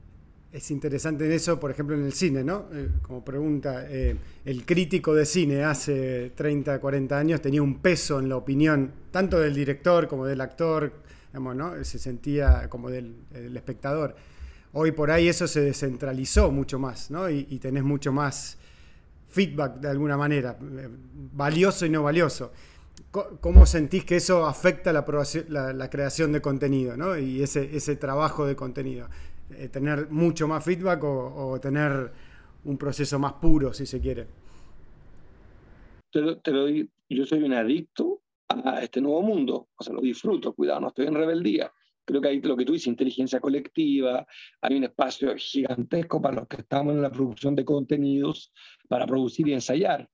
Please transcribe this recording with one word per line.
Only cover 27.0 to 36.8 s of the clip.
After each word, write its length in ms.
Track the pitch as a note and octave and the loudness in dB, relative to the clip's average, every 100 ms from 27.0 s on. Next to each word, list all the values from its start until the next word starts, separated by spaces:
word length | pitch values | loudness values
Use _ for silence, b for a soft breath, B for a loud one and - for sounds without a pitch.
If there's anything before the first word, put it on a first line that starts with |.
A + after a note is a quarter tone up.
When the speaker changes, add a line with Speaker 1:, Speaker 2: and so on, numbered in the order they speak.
| F3+ E3+ | -4 -2
Speaker 1:
Y 240 | C3 C3 | -2 -2
ese, 320 | C#3 D3 C#3 | -2 -2 -2
ese 220 | D3 D3 C#3+ | -4 -4 -4
trabajo 500 | C#3 C#3 D3+ D3+ C#3+ | -2 0 0 0 -2
de 120 | C3+ | -2
contenido. 500 | C3 B2+ C3+ B2 A#2 B B B - | -6 -6 -6 -8 -10 B B B -14
Eh, 180 | - C3 | -14 -10
¿tener 400 | C#3 C#3+ D3 D#3 | -4 -2 -2 -2
mucho 380 | D#3 E3+ D#3+ D#3 | 2 2 2 -2
más 160 | D#3 | -2
feedback 400 | D#3 F3+ F#3 E3+ | -2 0 0 0
o, 480 | D3 C3+ B2+ C#3 C3+ | 0 -2 -4 -6 -6
o 80 | C3 | -4
tener 520 | C3+ C#3+ D3+ C3+ B2 B B B B - D3 | -2 0 2 0 -4 B B B B -14 -8
un 120 | C#3 | -4
proceso 420 | C#3+ C3+ C#3 C#3+ | -4 -2 -2 0
más 140 | C#3 | -2
puro, 400 | - E3 D3 C3+ | 4 8 8 6
si 120 | B2+ C#3 | -4 -6
se 140 | B2+ | -4
quiere? 280 | B2+ A#2+ G#2+ - b b b - - - - - - - - - - - - - _ | -4 -6 -8 -16 b b b -20 -20 -20 -20 -20 -20 -20 -20 -20 -20 -20 -20 -20 _
Speaker 2:
Te 120 | D#3 | -2
lo, 160 | D3+ D#3+ | 0 -2
te 120 | - | 0
lo 140 | C#3 C#3+ | 0 2
digo, 240 | D3+ | 0